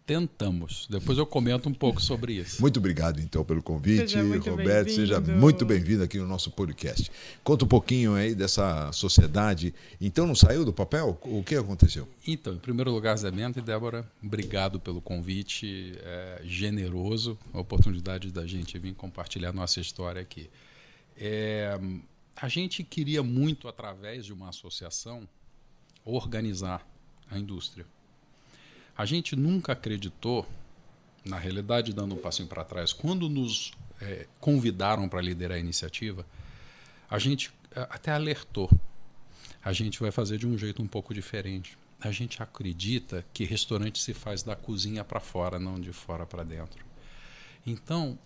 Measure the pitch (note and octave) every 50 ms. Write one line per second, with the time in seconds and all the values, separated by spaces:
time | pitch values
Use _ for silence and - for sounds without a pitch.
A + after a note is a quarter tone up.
0 | _ - D3+ E3 F3 - - - G#2 G2 F2+ E2+ E2 D#2 - - - - G2+ G2
1 | F2 - C3 C3+ D3+ D3 - C#3+ A#2+ A#2+ B2 B2 - D3 C3 - C#3+ A#2+ - -
2 | - - C3+ A#2 A#2 A#2+ A2+ F#2 F2 - - - A#2+ D3 A#2+ B2 F#2+ F#2+ E2 D#2
3 | D#2+ E2+ D#2 D2 D#2+ D#2+ - D#2 D2+ - E2 D#2+ - - E2 D2+ C#2+ G2 A2 A3+
4 | A#3 G#3 G#3 G#3 G#3 G3+ G3+ F#3 G3+ - F3+ F2 F2+ G2 G#2 G#2 G2+ G#2+ A2 G#2+
5 | G#2+ G2 G2+ F#2 D#2+ D#2+ E2 F#2+ B2+ D#3 D3 - C3 A2 G#2+ F#2 E2+ E2 A2 G2+
6 | F#2 - - G2+ F#2 F#2 F#2+ F2+ - - - - G2 E2 C#2+ - - C#2+ - -
7 | - - - - - - - - - - D3+ - C3 G#2+ B2+ A2+ - - B2+ B2+
8 | A#2+ A2 G#2 G2 G#2 A2+ A#2 F#2+ G2 G2 - - G2 F#2+ E2 D#2 D2+ D2 D2 -
9 | - F#2 - - F2 D2+ D2 G2+ G#2 G#2+ G2 D#2 E2 F2 - - - - - -
10 | F#2+ G2+ - D#3+ E3+ E3+ C3+ - - - B2 D#3+ D#3+ A2+ F2 - - - - D3+
11 | D#3+ A#2 F2 - - B2 A2 G#2 F#2 - D#3 C#3 A2 G2+ G2 E2+ - - - D#2
12 | C2 - - - - - D#3+ D3+ - - F#2 F2 - B2 A#2+ A#2+ C3 B2+ A#2 A2
13 | G#2+ A2 G#2+ G#2+ G#2 F#2+ F#2 G2 A2+ B2 B2 C3 A#2 A2+ A2 A2 A2+ A#2 A#2 A#2
14 | A2+ G#2+ - _ G#2+ G#2 G#2+ G#2 G2 - G#2 G2 F#2+ G2 G2 F#2 - F#2 F2 E2+
15 | - - F#2 F2 E2+ F#2 F#2+ G2 G2 - - - A2 G#2 G2 F#2+ F#2 F#2 F2+ -
16 | - F2 F2 F2+ F#2 F#2 F2+ F2 E2+ F2 F2+ F#2 G2+ G#2 G#2 G#2 F#2+ F2+ F2+ F2+
17 | F2+ G2+ A2 A2+ A2+ A#2+ A2 G#2+ - - - F2 F#2 - - G2 - G2+ F2+ F2
18 | F2+ F#2+ F#2 F#2 F#2+ F#2+ F2 F2+ E2 E2+ F#2+ F2+ E2+ - - F#2 F2 F#2 F#2+ -
19 | - F#2 - - - - - F#2+ F2 F2 F#2 F#2+ F2+ E2+ - F#2 E2+ - - -
20 | F2+ F2 F2+ F#2 F2+ - - D#2+ D2 - - - - - - - - - - -
21 | _ _ - - G#2+ G#2 G#2+ G#2+ A2 G#2+ G#2+ G#2+ G#2 G2+ G2+ F#2+ F#2+ F#2+ F#2 E2
22 | - - - _ - - - - - B2+ - E3+ F#3 F3+ - - E3+ - - E3
23 | D3 C#3+ D3+ D3+ C3+ A#2+ B2 C3 C#3+ D#3 D3 - - - - - A2 G#2 F#2+ F#2+
24 | G2+ G#2+ A#2 B2+ G#2+ G2 G#2 F2+ F#2+ F2+ F2+ - - F2 - - F2+ E2 - -
25 | - A2+ A#2+ A#2+ G#2+ - - _ - - - - - - - _ _ _ _ -
26 | - A2 A#2+ B2+ - G#2+ A#2 A2 A2+ A2 G2 F2+ F#2+ F#2 F#2 F2+ - - - -
27 | - - - - - - G2 G2+ G#2 G2+ G2 F2 - - - F2+ E2+ - - -
28 | _ _ _ _ _ _ - _ _ - - - - - - - - - - -
29 | G#2+ G#2+ D3+ E3+ E3+ - D3 C3 C#3 E3 F#3 F#3 E3 - B2 - - A2 G#2+ G2
30 | G2+ F#2 - - - A#2 B2 A2+ - - - - - - - - - - - -
31 | - - _ - - F#2+ F#2+ F2+ E2 F2+ F#2 G2+ G2+ G2+ A#2+ A#2+ A2+ A2+ G2+ G#2
32 | G2+ G2 F#2+ - - F2 - - F2+ E2 E2 E2 D#2+ - E2+ F2+ E2+ E2 - -
33 | - D#3 F#3+ F#3 E3+ D#3 D3 C#3 B2 A#2 A2 - - - - - - - - -
34 | G2 G2+ F#2+ - - - - - - D3 D3 C3+ A#2 A#2 G2+ F#2 G2 G2+ A2 G#2
35 | G2 F2+ - F2+ F2+ F2+ F2+ E2+ F2+ F2 F2+ E2+ E2+ E2+ E2 - - F2+ - -
36 | G#2+ G#2+ F#2+ F#2 E2+ - - - - - - - - - - - - - - -
37 | - - A2 G#2 A2 C3+ C#3+ B2+ - - - - - - - B2+ B2 - - -
38 | - D#3 D3+ D3 D3+ D3+ D3 - - - - G#2 F#2+ F#2 - - - - - -
39 | - - - - - - - - - - - - - G2+ F#2+ G2+ A2 G#2+ - -
40 | A2+ G#2 - - A2 G2+ G#2+ G#2+ A#2 A#2+ A#2+ G2+ G#2+ G#2 G2 - A2+ G#2 - G#2+
41 | F#2 - A2+ G2+ - - - G#2 G2 F#2+ F#2+ F#2+ F#2 - - - - - - -
42 | - A2 G#2 A#2 A#2+ A2+ - - A2 - - - G#2+ F#2 E2+ E2 F#2 G#2 B2+ A#2+
43 | - - - F2+ F2 - - - G#2+ E2 G#2+ G#2 - - A#2 G2+ G#2 A2 G#2 -
44 | - - A2 - - A2 G2+ F#2 - A2+ G#2 - - - A2 F#2+ G2 G#2 G#2+ G#2+
45 | G2+ - - G2+ - - - F#2 F2 F2+ F2+ F2 F#2 F#2 F#2+ F#2 F2+ F2+ F2 -
46 | - - E2 E2 E2+ - - F2 E2 D#2+ D#2+ E2 D#2+ D#2+ - - - - - -
47 | - - - - - - - - - - - - - A#2 A#2 - - - D#3+ E3+
48 | D#3+ C3+ B2 - -